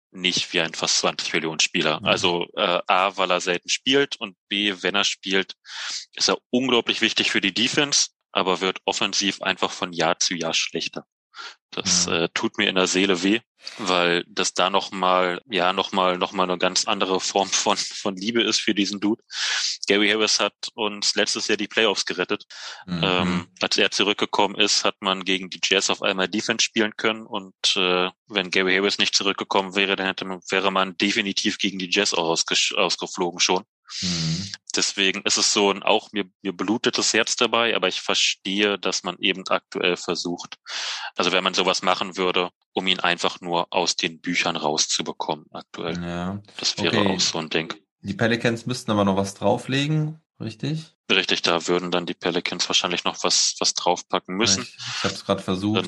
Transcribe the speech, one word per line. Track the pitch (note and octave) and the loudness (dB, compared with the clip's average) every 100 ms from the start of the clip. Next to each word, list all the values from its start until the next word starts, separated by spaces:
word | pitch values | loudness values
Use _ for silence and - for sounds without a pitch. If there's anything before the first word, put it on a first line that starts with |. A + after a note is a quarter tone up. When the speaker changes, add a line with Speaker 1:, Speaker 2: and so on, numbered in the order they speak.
| _ | _
Speaker 1:
nicht | F#2 F2+ F2 - | -4 -2 -2 -2
wie | F2+ | -2
ein | D#2+ | -2
fast | - D#2 - | -2 -2 0
zwanzig | F2+ E2 - | 0 -2 -2
Millionen | F2 D#2+ D#2 | -2 -2 0
Spieler. | - F#2 D#2+ D#2+ | 0 0 0 0
Speaker 2:
Mhm. | - | 0
Speaker 1:
Also, | - G2 F2 - - | 2 2 0 -2 -2
äh, | G2 F2 - | 0 0 2
A, | F#2+ F#2+ F#2 | 2 2 2
weil | F#2 | 0
er | F2+ | 0
selten | F2 F2 - | 0 -2 -2
spielt | - - C#3 C#3+ - | -4 2 2 2 -4
und | G#2+ F2+ - | -12 -14 -6
B, | G2+ G#2 F2+ | -2 0 0
wenn | F#2 G2+ | 0 0
er | G2 | 0
spielt, | - G2 F#2+ F#2 - - - - - - | -2 0 0 0 -6 -16 -12 -8 -10 -10
ist | - - | -2 0
er | F#2+ _ | 0 _
unglaublich | B2 B2+ A#2 A2 G#2 | 0 2 2 2 2
wichtig | A2 - A2 | 0 2 0
für | A2 | 2
die | G2 | 0
Defense, | F#2 B2 - C#3+ - - _ _ | 0 0 0 2 2 0 _ _
aber | - F#2 F2 | 0 2 2
wird | F#2+ - | 0 -2
offensiv | - F#2+ G#2+ F#2+ G2 - | -2 -2 -2 0 -2 -2
einfach | F#2+ F2+ F#2+ | -2 0 -2
von | - F#2+ | -2 -6
Jahr | E2+ E2 F2+ | 0 0 2
zu | - F2 | 0 -2
Jahr | E2 | -2
schlechter. | D#2+ - E2 - D#2 - _ _ - - - _ - | -2 -2 -4 -6 -8 -14 _ _ -18 -16 -18 _ -6
Das, | G2+ F2+ F2+ | 0 2 2
Speaker 2:
Mhm. | |
Speaker 1:
äh, | F2+ E2 | 2 0
tut | - A2+ - | -2 -4 0
mir | G#2 | 4
in | F#2+ | 4
der | F#2 | 4
Seele | F#2 G2 F2+ | 4 4 4
weh, | F#2+ A2+ - _ - - | 2 2 -2 _ -18 -6
weil | G2+ F#2 F2 F2 - | 0 2 4 2 0
das | G2 F#2 | -2 -2
da | - F2+ | 2 2
noch | G2 - | 2 -2
mal, | G2 F#2 F#2 F2+ F2 - | -2 2 4 2 -2 -4
ja, | F2+ F2+ | 0 2
noch | F#2+ F#2 | 2 0
mal, | G2 F#2 F2+ | 2 2 2
noch | F2+ | -2
mal | G2 | 0
eine | F#2 F2 | 0 2
ganz | F#2 F#2 - | 0 0 -2
andere | G2+ F#2+ F#2+ | -2 0 0
Form | - G2+ F#2+ | 0 0 0
von, | - - G2 | 0 0 0
von | - - G#2+ F#2 | -2 -6 -6 -6
Liebe | G2+ A#2 | -2 0
ist | G#2+ G#2+ | 2 0
für | - | 0
diesen | G#2 F#2+ G2+ | 0 0 0
Dude. | G2+ A2 - - - - - - - | -2 -2 -4 -6 -2 -2 -2 -4 0
Gary | G2+ G#2 | 2 4
Harris | G#2+ G#2+ - | 2 2 2
hat | G2+ - - | 0 -4 -12
uns | - G#2+ G#2 - G#2 | -4 -6 -2 -2 0
letztes | G#2+ A#2 - | 0 0 0
Jahr | G#2+ | 0
die | G#2 | 0
Playoffs | - A2 G2 - | 2 2 2 -2
gerettet. | F2+ F2+ G#2 - - - - - | -4 -2 -4 -8 -16 -14 -14 -8
Speaker 2:
Mhm. | F2 | -2
Speaker 1:
Ähm, | F#2+ F2+ F2+ F2 F2 - | 0 2 2 0 -4 -4
als | - - | -2 2
er | G2 | 2
zurückgekommen | - G2+ G#2 G#2+ - G2+ G2+ | 2 0 0 0 2 0 2
ist, | G#2 - G#2 | 2 2 0
hat | - | -2
man | G2+ F#2+ F2+ | -2 -2 0
gegen | F#2+ F#2 | -2 -4
die | F2+ | -6
Jazz | - F#2+ - | 0 2 2
auf | F#2+ | 0
einmal | G#2 F#2+ F#2 | -2 0 -2
Defense | G2+ - A2+ | -2 -2 0
spielen | - A2+ G#2+ - | 0 0 0 0
können | A2+ A2 A2+ | -2 -2 -6
und, | G#2+ F#2+ - - G2+ | -10 -10 -4 0 2
äh, | F#2 F2+ F2+ - - | 4 4 2 -4 -6
wenn | G#2 F#2 | -2 0
Gary | F#2+ F#2+ F#2+ | 2 4 4
Harris | G2+ - | 2 2
nicht | G2 - | 2 2
zurückgekommen | G2 F#2 G#2+ G2+ F#2+ F#2+ | 0 -2 0 0 0 0
wäre, | G2 F#2+ | 0 0
dann | F#2+ | -2
hätte | F#2+ | -4
man, | F#2+ F#2+ - | -6 -8 -2
wäre | F#2+ F#2+ | 0 2
man | F#2+ F#2+ F2 | 2 0 0
definitiv | G#2 G#2+ G2+ F#2+ G#2+ - | 0 0 -2 -2 -2 -2
gegen | G2+ F#2 | -2 -4
die | F#2 | -2
Jazz | G2+ G2+ | 0 2
auch | F#2+ E2 | 2 2
ausgesch-, | E2 - F2+ - | 0 0 0 0
ausgeflogen | - F2+ - E2+ - F2+ F2 | 2 0 0 -6 -4 -4 0
schon. | - F#2 G#2 _ - - | 0 0 -2 _ -14 -6
Speaker 2:
Mhm. | F#2 E2+ D#2+ E2 G2+ - - - | -4 -2 -2 -2 -6 -10 -8 -2
Speaker 1:
Deswegen | - - F#2+ F#2+ | -2 2 0 0
ist | G#2+ G#2 | 0 0
es | F#2+ | 2
so | A2 G2+ | 4 4
ein, | G2 | 4
auch | - G2 - | 2 2 0
mir, | G#2 F#2 _ | -6 -6 _
mir | G2 | -8
blutet | F2+ F#2+ A2+ B2 A2+ | -4 -2 0 0 0
das | G#2 | 2
Herz | G#2+ A#2 - | 2 2 2
dabei, | A#2 A#2 A#2 G2+ | 2 4 2 2
aber | F#2 | 0
ich | - | -2
verstehe, | - F#2+ - - G2+ G2 G#2 G2 | -2 0 0 0 -4 0 2 2
dass | F#2+ - | -2 -4
man | F#2+ F2+ | -4 -2
eben | G2+ F#2 F#2 | 0 0 0
aktuell | F#2 - - F2+ F2 | -2 -2 -2 0 0
versucht, | - E2 F2 E2+ - - - - - - - - | -2 -4 -4 -6 -8 -16 -12 -8 -6 -8 -8 -2
also | F2+ | 0
wenn | F#2 | 2
man | F#2 | 0
sowas | F#2 F#2 F2+ | 0 2 2
machen | F#2 F2+ G2 F2+ | 2 0 -2 -2
würde, | F#2 F2+ F2+ - _ | 0 0 -2 -4 _
um | - F#2+ | -4 0
ihn | F#2 | 0
einfach | F2 F2 F#2 - | 0 0 -2 -4
nur | F2+ E2+ F2 | -4 -2 0
aus | F#2+ E2+ - | 0 0 0
den | E2 E2 | -4 -6
Büchern | - F2+ F2+ D#2+ | -6 -2 0 0
rauszubekommen | D2+ D#2 - - - D2+ - D#2 D2+ | 0 0 0 -2 -4 -6 -6 -6 -8
aktuell. | - - - F2+ F2 | -16 -16 -8 -6 -6
Speaker 2:
Ja. | F2 F2 F2+ G2+ - - | -6 -6 -4 -6 -10 -8
Speaker 1:
Das | - - | -4 -2
wäre | G#2+ G#2+ | 0 2
Speaker 2:
Okay. | G2+ F#2+ | 2 2
Speaker 1:
auch | |
so | - E2+ | 0 -2
ein | D#2 | -2
Ding. | E2 D#2+ - _ _ | -2 -4 -8 _ _
Speaker 2:
Die | G2+ F2 | -8 -2
Pelicans | A2+ A#2+ A#2+ A2+ A#2+ | 0 2 0 -2 -4
müssten | B2 - | -6 -2
aber | G#2 G2+ | 2 4
noch | F#2+ | 2
was | G2 - | 0 -2
drauflegen, | G2+ A#2 - C3+ C#3+ D#3 D3+ D#3 _ - | 0 0 0 -2 0 0 0 -4 _ -12
richtig? | A2 - C3+ D#3+ D#3+ _ - | -10 -6 -4 -4 -8 _ -2
Speaker 1:
Richtig, | F#2+ F2+ F#2 | 0 2 0
da | - E2+ E2 | 2 2 2
würden | F2+ F2+ | 0 2
dann | F2 F2 | -2 -2
die | F2 | -4
Pelicans | F#2 F2 - F2+ - | -2 -2 -2 -4 0
wahrscheinlich | F2 F#2 F2 | 0 0 -2
noch | F#2+ - | -4 -2
was, | F2+ - - - | 0 2 0 0
was | - - | -2 -2
draufpacken | - F2 - F#2 - F#2 | 0 0 0 -4 -2 0
müssen. | A2 F#2 | 2 0
Speaker 2:
Ich, | - - | -2 -10
ich | - - | -10 -4
hab's | G2+ - | -4 -4
grad | - G2 | -2 -2
versucht, | - F#2 G#2 A2 | -2 -2 0 0